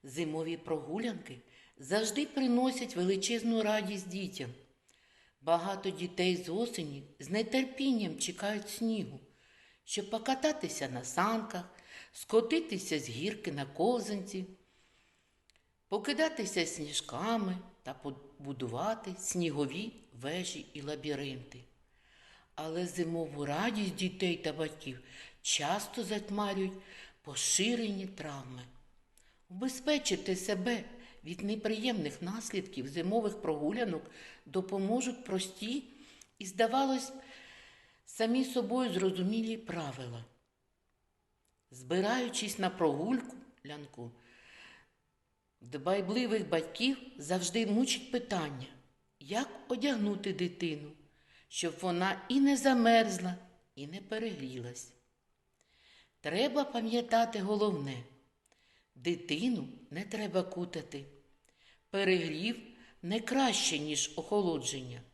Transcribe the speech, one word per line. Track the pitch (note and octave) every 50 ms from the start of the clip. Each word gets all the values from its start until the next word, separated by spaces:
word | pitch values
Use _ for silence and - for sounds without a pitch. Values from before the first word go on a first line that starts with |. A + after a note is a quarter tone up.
| -
Зимові | C#3 B2+ D3+ E3+ D#3 D3+ D#3+ D#3+ D#3+ E3+ E3
прогулянки | - - E3 D3+ C#3 C#3+ D#3+ A3 A3+ A#3+ G#3 F3 - - C3 B2 - - - - - - _ -
завжди | C3+ C3 F3+ G#3+ A3 G#3+ - C#4 D4+
приносять | D4 - C#4 C4+ B3 A#3+ A#3+ B3+ C4 B3+ - B3 - -
величезну | F3 F3+ F#3 G3 F#3+ F#3+ - A#3 A3+ A3+ A#3 A3+ A3 G#3+
радість | G#3 G#3+ G#3+ G3+ F#3 G#3 F#3+ F#3 F3+
дітям. | F3+ G3 G3 - - - C#3 A#2+ B2 - - - _ _ _ _ _ _ _ _ _ _ _ _ _ _
Багато | C3 D3 E3+ E3+ E3 G3 G3 G3 G3 G3
дітей | F#3 - F3+ F3+ - - F3+ F#3 F3+ F3+
з | F3+ E3+
осені | E3 G3+ A#3+ A#3 - - E3 D3 C#3 C#3 C3+ - - _
з | D3 C#3 F3+ G#3+ A3+
нетерпінням | A3 - C4 C4 B3+ - - C#4 C#4 C4 A3+ G#3 F3 D#3 -
чекають | - - F3 - - G3+ G#3+ G#3 G#3 -
снігу, | - - A#3 A3+ A3+ G#3+ D#3+ A#2+ C3+ - - - _ _ _ _ _ - - - _ _ _
щоб | - - G#3+ G3 G3
покататися | G#3+ A3+ A3 - C4 C4 - D#4 D4+ D4+ - D#3+ - - C#3+ C3
на | B2+ B2 B2+
санках, | - - - F3+ G#3+ A3+ A3 G#3+ - - F3+ F3 - - - - - - - - -
скотитися | _ - - - - A3 A3+ A#3 D4+ E4 D#4+ - A3+ F#3 - - D#3+ D3+
з | C3 A#2
гірки | A2+ A#2+ D#3 G#3 G#3+ G#3 - F3
на | F3+ C#3+ C#3
ковзанці, | C3+ - - E3+ F#3+ - A#3+ G3 G#3 G#3 G3 F#3 - - F#3+ F#3 F#3 - _ _ _ _ _ _ _ _ _ _ _ _ _ _ _ _ _ _ _ - _ _ _ _ _ _ _
покидатися | G3 - - - C#4+ - D#4 D#4+ D#4 - G#3+ F#3 - F3+ E3
сніжками | D#3+ - - D3+ D3 D3 - - - - B2+ F3 A3 A#3 A3+ G3+ F#3 F#3 F3+ - - - _ _
та | B2 C#3
побудувати | - - C#3+ C3+ C#3 - - - - C#3 C#3 C#3 B2 C3 A#2+ A2+ B2 E3 G#3+ A3+ A3 - G3 F#3 -
снігові | - - - F3+ F3 E3 C#3+ C#3+ D3 C3 C3+ F3 G#3+ A#3 - - - _ - A#2
вежі | B2 C#3 D#3+ F3+ F3+ - - D3+ - - -
і | D3
лабіринти. | C#3 C#3+ D3+ C#3+ C3+ D3+ C#3+ C3 C#3+ C#3 C3 B2 A#2+ - - A#2+ - - _ _ _ _ _ _ _ _ _ - - - - - - _ _
Але | - D#3 D#3+ D#3+ F3 F3+
зимову | F3 - F3+ F3 D#3+ E3 E3 E3 D#3 C#3+ D3 C#3+
радість | C#3 C#3+ D#3 G3+ A#3+ A3 G#3 G#3 F#3 F#3
дітей | - F#3 F3+ F#3 - G3 F3+ E3+ E3
та | - D#3+ D3
батьків | D3+ D#3+ D3+ D#3 - - C3+ B2+ B2 - - - - - - - -
часто | _ - - - D3+ D3 F3+ G#3 G#3 - - B3 A3+
затьмарюють | F3+ G#3+ G#3 G#3 G#3 G3 G#3 G#3 G3+ G3 G3 F#3+ F#3+ F#3+ F#3+ - - - - - - - _
поширені | _ D3+ C3+ - - - - - F#3+ A3+ A#3+ A#3 A3+ G#3 G3+ F#3+ F#3+ F#3+
травми. | - - D3+ D3+ C#3+ C#3 C3 B2+ B2+ B2 B2 - - - - _ _ _ _ _ _ - _ - _ _ _ _
Убезпечити | F3+ F#3 A#3 C4 B3+ - - D4+ D4+ C#4+ C#4+ - G3+ - - - F#3
себе | F3+ - - G#3 F#3 F#3 A#3+ A#3+ A3 - - - - - - - - -
від | D3+ F3 F3+
неприємних | G3 G3+ A3 A3 G#3+ G#3+ A3 G#3+ G#3+ B3+ A3+ G#3 D#3 D3 C#3 -
наслідків | F3 F3 G3 A#3 A3 - - F#3+ F#3+ - - C#3 B2+ C#3
зимових | C#3 E3+ E3 F#3 G#3 A#3 A3 G#3 G3+ -
прогулянок | - D#3+ D#3 D3 D3 D3+ G#3 A#3+ A#3+ G3+ E3+ D3+ - - - - - - - - _
допоможуть | - - F#3+ F#3 F#3+ G3+ G3 G3 G3 A3+ B3+ B3 B3 A#3+ - -
прості | - F#3+ F#3+ F#3+ - - - G#3 A3 B3 C#4+ - - - - - - - - - _ _ _
і, | G3+
здавалось | F#3+ - - A3+ A3 A#3 C4 C#4 C4+ C4 C4 - -
б, | - - - - - - - - - - - - - - - _ _ _ _
самі | - - - A3+ A3+ A#3+ C4 C4
собою | - - B3+ A3+ G3 A#3 B3+ B3+ A#3 F3+
зрозумілі | F#3 F#3+ F#3+ F#3 F#3 F3+ F#3+ A3 A3+ A3+ A3 A3+ A3+
правила. | - - E3 E3+ D#3 C#3 B2 B2+ C3 A#2+ A#2 A#2 A#2 - _ _ _ _ _ _ _ _ _ _ _ _ _ _ _ _ _ _ _ _ _ _ _ _ _ _ _ _
Збираючись | C3 B2 B2+ B2+ D#3+ F#3 F#3+ G#3 A#3+ B3+ B3 A#3 - - G#3+ G#3 - -
на | F#3+ F3+
прогулку, | F3+ - E3+ D#3 C#3 C#3 D#3+ G#3+ C4 A#3+ - - - - - - - _ _
лянку, | C#3 D3 D3 D3 C#3 - - B2 A#2 A2+ - - - - - - - - - - - - - - _ _ _ _ _ _ _ _ _ _ _ _ _ _ _
дбайливих | A#2 A#2+ C3 D3 C#3 F3 F#3+ G3+ F#3+ F3 G#3+ B3 B3+ A3+ G#3+ A3 F#3 D3
батьків | F3 E3 D#3+ - - - A#3 C4 C#4 C4 - - - -
завжди | - D3 F3+ F#3 F3+ - - A#3 A3+
мучить | G3+ G3+ A3+ C4 B3+ - - - -
питання, | - B3 A#3+ - G#3+ F3+ D#3+ D3 C#3+ B2+ C3 - - - _ _ _ _ _ _ _ _
як | C#3 C#3 F#3+ A3 C#4 - - - - -
одягнути | B3 A3+ A3 C#4+ C4 A3 G3+ G#3 G3+ F#3+ G3+ G3+ F#3
дитину, | - F3+ F3 F3 - F3 E3+ D#3 D3 D3 D3 - - - - _ _ _ _ - - _ _
щоб | - - - E3 D#3+ -
вона | - F#3 F3 F3 F3+ G3 G3 G3 - -
і | B3 C#4
не | C#4 C#4 C#4+ B3+
замерзла, | - C#4 C4 A#3+ A#3 A3+ A#3 A3+ A3+ G#3+ F#3+ F3+ F3+ F#3 F3+ - - - - - _ _ _
і | - C#3+ D3
не | E3 G3
перегрілась. | G3 - G#3+ A3 A#3 A3+ F#3+ D3 C#3 B2+ B2+ B2+ A#2 A#2+ A#2+ - - - - _ _ _ _ _ _ _ _ _ _ _ _ _ _ _ _ _ _ - - - - _ _ _
Треба | - D3 D#3 G3 B3 C#4+ A#3+ D4 C#4
пам'ятати | C#4 - A#3+ A3 A3 A3+ A#3+ A#3+ A#3+ A#3 A3+ A#3 A#3 - G#3+
головне: | F#3 G3+ G#3+ G#3 G#3+ G#3+ F#3 D3 C#3 C#3 C3 A#2+ A#2+ - - - _ _ _ _ _ _ _ _ _ _ _ _ _ _ _
дитину | B2+ B2 F3 F3 E3+ - - D3 D#3 G#3 B3+ A#3+ F#3+ C3+ - - - - -
не | C#3+ E3 G3+
треба | G3 - G#3+ G#3+ G3+ E3+ F#3 F3
кутати. | F3+ - F3 F3 F3 - D#3+ C#3+ - - C#3 C#3 - - - - _ _ _ _ _ _ _ _ - - _ _ _
Перегрів | - G3 G3 G3 F#3 F3+ E3 E3 D#3 D#3 F#3 A3 A#3+ - - - - - - - - -
не | - F3 G3 A#3
краще, | A3 - B3+ C4+ C4+ B3+ G3 - - - E3 D3
ніж | D3 D3+ D3+ C#3+ - - -
охолодження. | - D#3 - G#3 G#3 G3 F3 E3 D3 B2 C3 C#3 C3+ B2+ B2 A#2+ A#2+ - -